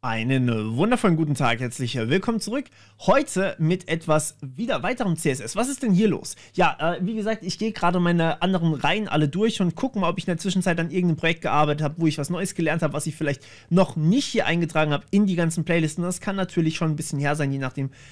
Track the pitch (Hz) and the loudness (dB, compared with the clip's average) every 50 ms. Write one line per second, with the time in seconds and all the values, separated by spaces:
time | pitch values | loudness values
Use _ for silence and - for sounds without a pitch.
0 | - 127 113 113 113 123 135 131 127 123 117 110 107 110 113 120 170 220 247 240 | -2 -2 -2 -2 0 0 2 2 2 2 0 0 -2 -2 0 0 2 2 2 2
1 | - 208 170 156 160 147 147 - 143 123 117 117 127 123 117 - 127 117 - 131 | 4 2 2 4 2 0 0 2 2 2 2 2 -2 -6 -4 -4 -6 -4 -2 -2
2 | 113 113 139 196 190 - 233 220 - - 220 277 285 - _ - - - _ _ | 0 0 0 0 0 0 -2 -2 -4 -4 -6 -6 -6 -8 _ -20 -20 -20 _ _
3 | - - - 277 285 - - 180 190 190 - - 160 156 175 185 - - 160 165 | 2 4 4 4 4 0 -2 -2 -2 -2 -2 0 0 0 0 0 -2 -4 -4 -4
4 | 165 - 156 156 151 - - _ - 135 127 131 226 233 208 139 120 180 254 240 | 0 2 2 2 2 -2 -8 _ -16 -16 -8 -8 -4 -4 -4 -2 -2 -4 -4 -2
5 | 240 196 170 151 - 156 135 123 - - - 185 233 262 285 - - 233 190 175 | 0 -2 -2 0 0 -2 -2 -2 -4 -8 -4 -2 -2 -2 -2 -4 0 2 4 4
6 | 220 214 160 98 - - - - - - _ - 180 160 135 - 147 165 175 147 | 4 4 2 0 -4 -10 -14 -14 -18 -12 _ 2 2 2 2 0 -2 -2 -2 -2
7 | 180 180 226 220 208 208 220 - - 185 - - 214 226 220 - - 170 175 180 | -4 -4 -4 -4 -4 -4 -4 -4 -6 -8 -6 -4 -4 -4 -4 0 0 0 2 2
8 | 175 170 175 170 165 165 156 - - 185 190 180 165 165 156 139 - 143 170 208 | 2 2 2 2 2 2 0 0 0 0 0 2 2 0 0 0 0 0 0 0
9 | 214 190 - 151 151 143 127 175 214 233 220 - 196 175 165 - - 262 - 202 | -2 -2 0 2 2 2 2 2 0 0 2 2 0 -2 0 -2 -4 -2 -2 0
10 | 185 165 175 - - - 180 160 - 196 170 185 175 190 170 170 165 170 139 190 | -2 -2 -2 -2 -4 -4 -4 -4 -2 -2 -2 0 0 0 0 0 -2 -2 -2 0
11 | 180 175 160 - - 165 165 - - 131 104 147 151 147 147 147 156 147 151 170 | 2 2 0 2 0 0 0 0 0 0 2 2 4 2 2 0 -2 -4 -2 0
12 | 165 160 147 - 143 - 180 170 190 190 - - 170 156 151 170 165 156 - 151 | 0 0 0 0 -4 -4 -4 -4 -4 -6 -4 -2 0 0 0 0 0 -2 -2 -2
13 | 151 170 147 - 160 143 143 - - - - - - - 165 180 - - - - | -6 -6 -6 -4 -2 -2 -2 -4 -6 -20 -20 -20 -6 2 4 4 4 4 2 0
14 | 151 156 196 269 277 - - 226 - - 165 170 170 156 - 160 156 151 147 139 | 2 4 4 4 2 0 0 0 0 2 2 0 0 0 2 0 2 2 2 -2
15 | - - - 202 208 196 185 170 170 165 165 175 156 - 170 170 160 151 151 - | -2 0 2 2 4 4 2 2 2 0 0 -2 -2 0 2 2 2 0 -2 -2
16 | 170 175 185 - - - 196 196 190 180 - - 165 156 160 - 170 160 156 151 | -4 -4 -4 -4 -4 -4 -2 -2 -4 -2 0 0 0 0 0 0 -2 -2 -2 -2
17 | 160 - - 139 139 147 147 147 147 139 135 139 135 131 - - 139 135 - - | -4 -6 -4 -2 0 0 0 0 0 -2 -2 -2 -4 -4 -4 -4 -6 -6 -6 -12
18 | - - | -20 -20